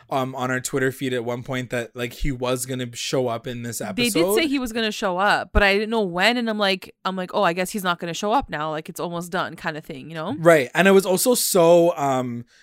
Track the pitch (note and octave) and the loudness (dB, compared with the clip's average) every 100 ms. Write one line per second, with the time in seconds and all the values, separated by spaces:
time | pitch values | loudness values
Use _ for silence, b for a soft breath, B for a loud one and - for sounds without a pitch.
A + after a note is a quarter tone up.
0 | b C#3 C3 C3 B2+ B2+ B2+ C#3 C3 C3 | b -4 -4 -4 -2 -2 -2 -2 -2 -2
1 | C3+ B2 A#2 A#2+ C3 B2+ B2 B2 A#2 B2 | -4 -4 -4 -6 -6 -8 -4 -6 -6 -8
2 | B2 - D3+ B2 B2 B2+ B2+ B2+ B2 A#2 | -10 -4 -4 -2 -2 -2 -4 -6 -8 -8
3 | - C#3+ B2 A2+ C3 A#2+ A#2 - G#3+ G3 | -4 -2 -2 -4 -8 -8 -8 -8 -6 0
4 | A#3+ B3 E4+ G4+ D#4+ C#4 B3 A3+ A3 - | 0 2 2 2 0 -2 -4 -4 -4 -2
5 | G3 F3+ G3+ D#3 - G#3+ G3+ G3 G#3+ A3+ | -4 0 2 2 2 4 4 4 0 -2
6 | F#3+ E3+ G#3 B3 A3+ G#3+ G3 F#3+ - _ | -2 2 2 2 -2 0 0 -2 -6 _
7 | F#3+ F#3 F3+ - F#3 F3 F#3 G#3+ F3+ E3+ | -8 -6 -4 0 0 0 -4 -4 -2 -4
8 | E3+ D#3+ G#3 C4 - D#3 D#3 D#3 D#3 D#3+ | -4 -4 0 0 -2 -6 -6 -6 -8 -10
9 | F3 E3+ F3 F3+ - D#3+ E3+ D3+ - C#3 | -6 -6 -6 -4 -4 -6 -8 -8 -10 -14
10 | C#3 E3 E3+ A3+ E3 D#3 B2 D#3 F#3+ G3 | -12 -10 -8 2 6 6 4 2 6 6
11 | F#3 F#3 B3+ B3 - F#3 E3 F3 E3+ D#3+ | 6 2 2 2 2 4 8 8 6 2
12 | C3+ C3 B2+ A#2+ - b | 0 0 -2 -8 -12 b